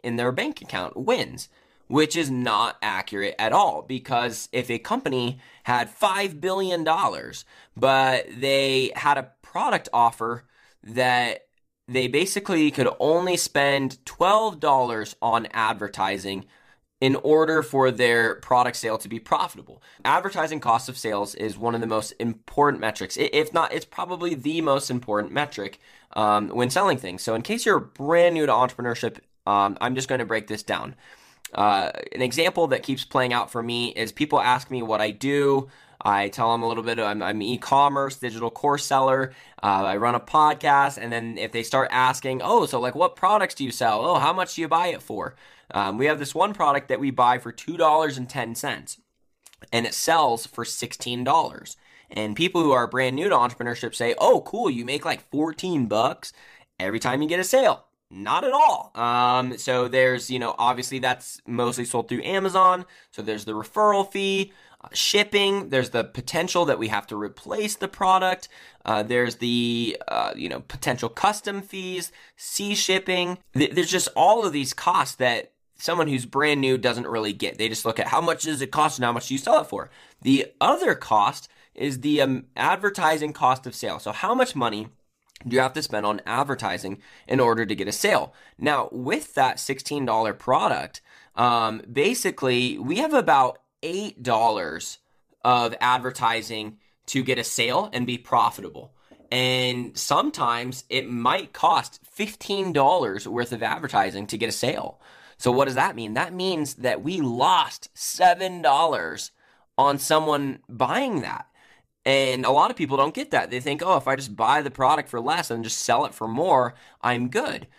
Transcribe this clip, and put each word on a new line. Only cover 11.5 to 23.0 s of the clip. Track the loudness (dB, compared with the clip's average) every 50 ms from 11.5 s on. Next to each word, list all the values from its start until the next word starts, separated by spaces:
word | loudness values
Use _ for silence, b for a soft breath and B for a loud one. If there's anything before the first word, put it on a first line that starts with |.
| _ _ _ _ _ _ _ -4
they | -2 -2 0 0
basically | 0 0 0 0 -2 -4 -4 0 2 2 2 2
could | 2 2 0 0 0 0
only | 2 2 2 2 2 0 0 -2
spend | -2 -2 0 2 2 2 2 0 0 -4 -6 -10 _
twelve | -14 -2 2 4 4 4 4 2 0 -2 -2
dollars | 2 4 4 4 2 0 -2 -4 -6 -8 -8 -4 -2
on | 0 0 0 0 -2 -2
advertising | 0 0 0 0 -2 -6 -8 -4 -2 -2 -2 -2 -4 -6 -8 -8 -8 b b b b b b b b b _ _ _
in | 0 2 2
order | 2 4 4 6 6 6 4 2 0 0
for | 0 2 4 4 4
their | 4 4 4 4 4 4 4 2 0
product | -4 -2 2 2 2 2 2 -2
sale | -4 -4 -4 -4
to | -4 -6 -8
be | -10 -12
profitable. | -4 -2 0 0 0 -2 -8 -12 -20 -20 -20 b b b b b 0
Advertising | 2 2 2 0 -2 -2 -2 -2 -2 -4 -2
cost | 2 2 2 2 0 -4
of | -10
sales | -6 -4 -2 -2 -2 -2 -4 -6
is | -6 -6 -6 -4 -4
one | -2 -2 -2
of | -2 -2
the |
most | 0 0 -2 -2 -4 -6 -4
important | -4 -4 -4 -6 _ -4 2 4 4 4 4 2
metrics, | -2 -4 -4 -4